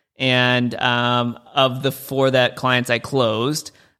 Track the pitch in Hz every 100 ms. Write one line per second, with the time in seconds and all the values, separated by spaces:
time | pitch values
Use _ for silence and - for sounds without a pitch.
0 | _ _ 131 127 123 123 123 117 123 123
1 | 120 123 120 117 - 147 131 127 135 127
2 | - 135 135 127 123 - 127 123 123 117
3 | - 135 117 107 123 156 - - _ _